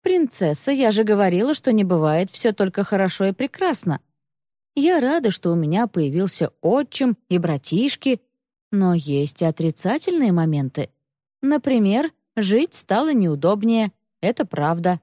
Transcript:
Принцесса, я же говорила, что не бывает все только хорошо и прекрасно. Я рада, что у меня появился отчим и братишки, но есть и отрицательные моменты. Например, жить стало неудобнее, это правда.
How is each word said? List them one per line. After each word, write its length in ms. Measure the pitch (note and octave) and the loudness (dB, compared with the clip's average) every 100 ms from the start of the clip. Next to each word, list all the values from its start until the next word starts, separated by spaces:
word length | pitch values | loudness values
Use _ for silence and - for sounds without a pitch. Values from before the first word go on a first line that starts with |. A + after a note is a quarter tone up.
Принцесса, 680 | F4+ F#4 D4 - E3 D3+ - | 2 0 0 0 -2 -2 -2
я 200 | C#4 A#3 | 0 2
же 120 | G#3 | 2
говорила, 520 | G#3+ G3+ G3 F3 B3 D4+ | 2 2 2 2 0 -2
что 160 | - | 0
не 120 | A3 | 2
бывает 460 | F#3+ F3 D#3 D#3+ F#3+ | 2 2 2 0 -2
все 240 | - A#3 | -2 -2
только 300 | G#3 F#3+ - | 0 -2 -2
хорошо 420 | G3+ G3 F#3+ - G3 | -2 0 0 0 -4
и 60 | |
прекрасно. 720 | F#3+ C4+ - F#4 C4 - C3+ _ _ _ _ _ _ _ - | -2 -8 -2 -2 -2 -4 -6 _ _ _ _ _ _ _ 0
Я 240 | D4+ F4 | 2 2
рада, 320 | B3+ E4 A#3+ | 2 0 0
что 200 | - F3 | -2 -2
у 40 | E3+ | 0
меня 320 | D3+ F#3 A#3 | 0 0 0
появился 640 | F3 D3 D#3 F#3+ - D#3+ _ | -2 -2 0 -2 -2 -6 _
отчим 560 | E3 C4 C4 - C4 G#3+ _ | 0 0 -2 -2 -2 -2 _
и 80 | F3+ | -2
братишки, 840 | E3 C#3+ - E3+ C4+ - C4+ B3 _ _ _ _ _ | 0 -4 -2 -2 -2 -2 -2 -2 _ _ _ _ _
но 220 | G3+ F#3 | 0 2
есть 480 | E3+ D3 C#3 D3 - | 0 0 -2 -2 -2
и 40 | E3 | -2
отрицательные 880 | D#3 E3 - F#3 C#4+ - F4 A#3+ | 0 -4 -2 -4 -2 -2 0 2
моменты. 560 | F3 D#3+ D3 C3+ D3+ - _ _ _ _ _ | 2 2 0 -4 -6 -10 _ _ _ _ _
Например, 720 | C4+ D4 C4+ B3 G3 A3 D#4+ _ _ - | -2 0 2 2 2 2 -2 _ _ -4
жить 380 | G3 A3 E4 | 0 2 0
стало 400 | - - G3+ D#4 | -6 -2 0 2
неудобнее, 800 | C4 F3 C#3+ E3 G#3 A3+ A3+ G#3 _ _ _ | 2 0 2 0 2 0 0 -2 _ _ _
это 240 | F#3+ A#3+ - | -4 -2 -4
правда. 540 | - D3 E3+ F3 F3+ | -2 -2 0 0 -2